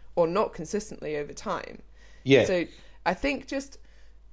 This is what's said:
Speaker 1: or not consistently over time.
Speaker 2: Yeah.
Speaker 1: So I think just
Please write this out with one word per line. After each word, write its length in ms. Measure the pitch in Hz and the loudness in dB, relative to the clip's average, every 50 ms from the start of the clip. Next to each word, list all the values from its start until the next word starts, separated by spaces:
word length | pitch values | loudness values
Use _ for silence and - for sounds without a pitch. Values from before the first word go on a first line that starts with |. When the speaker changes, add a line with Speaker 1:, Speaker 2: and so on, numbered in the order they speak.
| - - - | -14 -2 2
Speaker 1:
or 100 | 180 170 | 2 2
not 260 | 165 175 202 220 - | 4 4 2 0 0
consistently 640 | - - 160 - - 202 208 - - - - 151 151 | -2 -8 -6 -4 -4 -4 -4 -6 -10 -8 -6 -4 -4
over 160 | 147 151 147 | -4 -4 -6
time. 480 | - - - 220 175 - - - - - - - - - - - - - - | -8 -8 -6 -6 -6 -6 -6 -10 -14 -16 -18 -20 -20 -20 -20 -20 -16 -2 4
Speaker 2:
Yeah. 200 | - 139 123 104 | 8 8 8 8
Speaker 1:
So 200 | 98 95 175 160 - - - - - - - - | 6 4 2 0 -2 -8 -16 -20 -20 -10 -4 0
I 80 | 165 185 | 0 0
think 320 | - - 285 277 247 - | 0 0 -2 -2 -2 -4
just 320 | - 277 277 277 - - - - - - - - - - - - - | -4 -4 -4 -4 -6 -12 -18 -18 -20 -20 -20 -20 -20 -20 -20 -20 -20